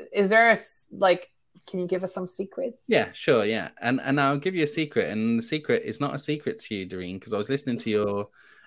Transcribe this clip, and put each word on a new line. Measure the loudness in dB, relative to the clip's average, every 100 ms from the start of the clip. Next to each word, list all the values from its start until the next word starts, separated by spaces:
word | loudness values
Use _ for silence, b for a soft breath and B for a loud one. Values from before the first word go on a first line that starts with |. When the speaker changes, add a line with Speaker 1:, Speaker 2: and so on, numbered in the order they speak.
| -4
Speaker 1:
is | 0 4
there | 6 6
a |
s-, | 6 2 -4 -6
like, | 2 4 4 0 _ _ _ -8
can | -6
you | -2
give | -2
us | -2
some | -4 -6
secrets? | -8 -8 -6 -8 -8 0
Speaker 2:
Yeah, | 2 2
sure. | -2 2 2 2
Yeah. | 0 -4 -6
And, | -2 -2
and | 0 2
I'll | 2 0
give | -2 -2
you |
a | 0
secret. | 0 -2 0 0
And | 0 0 0
the |
secret | -2 -4 0 0 -2
is | -4
not | -4
a | -4
secret | -4 -4 -4 -8
to | -6 -8
you, | -6
Doreen, | -8 -8 -10
'cause | -6
I | -4
was | -2
listening | -4 -2 -4
to | 0
your | 0 0 -2 -6 b b b